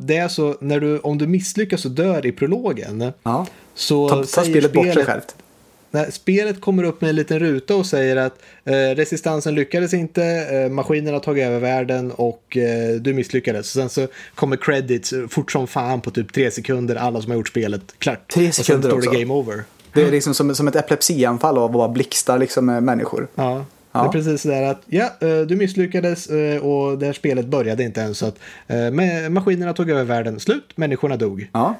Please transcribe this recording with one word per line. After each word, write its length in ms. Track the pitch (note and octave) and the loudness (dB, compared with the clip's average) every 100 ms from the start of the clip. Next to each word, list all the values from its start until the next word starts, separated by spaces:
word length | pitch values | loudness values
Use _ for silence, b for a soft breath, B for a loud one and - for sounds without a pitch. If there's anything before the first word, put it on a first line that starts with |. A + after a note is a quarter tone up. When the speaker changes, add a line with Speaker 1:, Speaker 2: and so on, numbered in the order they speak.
Speaker 1:
det 160 | C3 D#3+ | 0 0
är 120 | F3 | 0
så, 280 | E3 D3 C#3+ | 0 -2 -2
när 200 | C#3 D3 | -2 0
du, 180 | D3+ D3+ | 0 0
om 200 | D3+ D3 | 0 0
du 80 | D3+ | 2
misslyckas 580 | F#3 F#3 G3+ G#3+ F3+ | 0 0 -4 -2 -2
och 60 | C3 | -2
dör 360 | B2+ F#3 E3 B2 | 0 0 0 -2
i 60 | |
prologen, 800 | - C#3 A3 A3 A2+ - G#2+ B2 - | 0 0 0 -2 -4 -6 -6 -6 -4
Speaker 2:
Ja. 240 | A#2 C3 F3+ B B | -2 -2 -4 B B
Speaker 1:
så 340 | - - D3 C#3+ | -6 0 2 2
Speaker 2:
Ta, 80 | C#3 | 2
ta 80 | C3+ | 2
Speaker 1:
säger 220 | - E3+ | 0 4
Speaker 2:
spelet 220 | D#3 C#3+ | 4 4
bort 120 | E3+ | 4
sig 80 | F3 | 4
Speaker 1:
spelet 160 | D#3+ C3+ | 4 2
Speaker 2:
självt. 260 | A2 - - - _ - _ _ | 0 -6 -18 -20 _ -20 _ _
Speaker 1:
när 200 | D3+ D3 | -4 -2
spelet 500 | - - G3 G#3+ G3 | -4 0 2 2 -2
kommer 220 | G3 F#3 | 0 2
upp 180 | F3 D#3+ | 0 0
med 100 | D#3+ | 0
en 60 | D#3 | 0
liten 220 | D3+ D#3+ | 0 0
ruta 380 | E3 C3+ - G3+ | 0 0 0 0
och 100 | F#3 | 2
säger 300 | C#3+ C3 C3 | 2 2 2
att, 220 | C3 - b b | 0 -4 b b
eh, 80 | - | 0
resistansen 800 | C3+ C3 C3+ D3+ D#3+ E3 D#3 D#3 | 2 2 2 0 -2 -2 -2 0
lyckades 400 | D3 C#3 F3 F3+ | 0 0 0 0
inte, 300 | F3 E3 F3+ | 0 0 0
eh, 460 | E3+ E3+ D3 C3+ C3 | 0 0 -2 0 0
maskinerna 440 | C#3 C3 D3+ D3+ C#3+ | -2 0 0 0 -2
har 40 | |
tagit 240 | D3+ C#3 | -2 0
över 140 | B2 A#2+ | 0 0
världen 520 | B2 C3 B2+ B2+ B2+ | 0 0 0 -2 -4
och, 440 | A#2+ A#2+ A#2 - B2+ | -2 -2 -4 -6 -2
eh, 380 | A#2 A#2 A2+ A#2 | 0 0 0 -2
du 140 | C3+ | 0
misslyckades. 560 | C3+ - B2+ B2 G#2+ G2 | -2 -2 -2 -2 -4 -4
Sen 180 | C3 B2+ | -4 -2
så 180 | - C3 B B | -2 -4 B B
kommer 220 | - C#3 C3 | -4 -2 0
credits 580 | - C#3 B2+ A#2+ - C3 A2+ | 0 0 2 -2 -2 -6 -4
fort 240 | - C3+ | -4 -2
som 140 | D3 B2+ | -2 -2
fan 340 | C#3+ B2 B2+ | -2 -2 -2
på 100 | A#2+ | -2
typ 220 | A#2 G#2 | -4 -2
tre 180 | C3+ B2+ | 0 0
sekunder, 460 | - A2+ B2+ A#2+ A#2 | 0 -2 -2 -2 -2
alla 260 | B2 A#2 | -2 -2
som 80 | G#2+ | -2
har 60 | A#2 | -2
gjort 120 | G#2 | -2
spelet, 340 | B2 G#2+ G2+ F#2 - | -2 -2 -4 -8 -4
klart. 340 | C#3+ A#2 - | -4 -4 -2
Speaker 2:
Tre 160 | F3 F3 | 2 2
Speaker 1:
Och 60 | |
sen 100 | - | 2
Speaker 2:
sekunder 240 | B2 C#3 B2 | 4 4 4
Speaker 1:
står 120 | C3 | 2
det 60 | B2 | 2
Speaker 2:
också. 120 | B2 | 0
Speaker 1:
game 140 | A#2+ | 0
over. 280 | C#3 A2+ G#2 G#2+ - - | -2 -2 -6 -12 -18 -2
Speaker 2:
Det 80 | D3+ | 2
är 80 | D3 | 4
liksom 240 | C#3+ C#3+ | 4 2
som, 200 | C#3 C#3+ | 0 0
som 140 | C3+ D3 | 2 2
ett 80 | C#3+ | 2
epilepsianfall 840 | C#3+ D3 - D3+ B2 A#2+ D#3 C3 | 2 0 2 2 2 2 2 2
av 60 | |
att 80 | A#2 | 2
bara 160 | A#2+ A2+ | 2 2
blixtar 500 | B2 C3 - - B2+ | 0 -2 -2 2 2
liksom, 300 | B2+ - B2 | 2 2 2
eh, 120 | A#2+ | 2
människor. 480 | B2+ A#2+ - - - | 2 0 -2 -4 -6
Speaker 1:
Ja. 300 | - B2+ C3+ C#3 - _ | -2 -2 -2 -8 -18 _
Speaker 2:
Ja. 100 | B2+ | 0
Speaker 1:
Det 60 | C#3 | 0
är 40 | |
precis 300 | E3 D#3 D3 | 0 0 0
det 60 | D3+ | 0
där 140 | C3+ | 0
att, 200 | C3+ C3+ - | 0 -4 -2
ja, 180 | D#3+ A#3+ - | -2 -2 0
eh, 200 | D#3+ D#3+ | 0 2
du 160 | D#3+ F#3+ | 2 2
misslyckades, 680 | F#3+ F#3 F3+ F3+ F3 F3 - | 0 0 0 0 0 -2 -2
eh, 320 | D3+ D3+ D3 C#3+ | 0 0 0 0
och 320 | C#3+ C#3 C#3 | 0 0 0
det 80 | C#3+ | -2
här 60 | |
spelet 340 | C#3 D3+ B2+ B2 | -2 -2 0 0
började 360 | C#3 A2 A2 | 0 0 0
inte 180 | A#2+ A2 | -2 -4
ens, 180 | A2 G#2 | -4 -4
så 80 | A2+ | -6
att, 120 | - B B B | -8 B B B
eh, 100 | A#2 | -2
ma-, 520 | A#2+ C#3+ F#3 E3 D#3+ | 0 0 0 -2 -2
maskinerna 440 | F#3 F#3+ F3+ F3 | 0 2 0 0
tog 180 | E3+ E3 | -2 0
över 140 | C#3+ | 0
världen. 360 | A#2+ A#2+ A2+ G#2+ | 0 -2 -2 -4
Slut, 360 | - C#4 - - | -2 -2 -4 -4
människorna 400 | D3+ C3 D3 B2+ | -2 0 -2 0
dog. 320 | G#2+ G2 G2 | -2 -4 -6
Speaker 2:
Ja. 220 | A#2 D3+ | 0 0